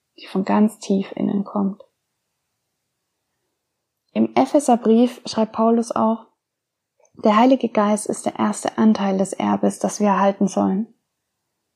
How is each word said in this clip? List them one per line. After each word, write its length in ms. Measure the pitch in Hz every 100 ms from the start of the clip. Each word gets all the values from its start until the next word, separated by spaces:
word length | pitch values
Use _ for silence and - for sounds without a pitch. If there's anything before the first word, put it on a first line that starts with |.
| _ _
die 80 | -
von 160 | 190
ganz 340 | 196 208 214 -
tief 340 | - 196 196
innen 320 | - 202 202
kommt. 380 | 196 208 196 202 - _ _ _ _ _ _ _ _ _ _ _ _ _ _ _ _ _ _ _ _ _ _
Im 220 | 214 220
Epheserbrief 840 | 233 269 302 277 233 214 226 240 - -
schreibt 260 | - 220
Paulus 400 | - 226 233 226
auch: 360 | - 220 226 - _ _ _ _ _ _ _ _
"Der 240 | - 220 208
Heilige 320 | 254 262 233
Geist 380 | - 208 208 -
ist 180 | 226
der 140 | 208 -
erste 400 | 214 202 - -
Anteil 400 | 220 214 202 190
des 160 | 196
Erbes, 440 | - 208 202 202 196
das 200 | 202 -
wir 60 | 208
erhalten 420 | 196 196 196 196
sollen." 460 | 202 202 190 226 _ _ _ _ _ _ _ _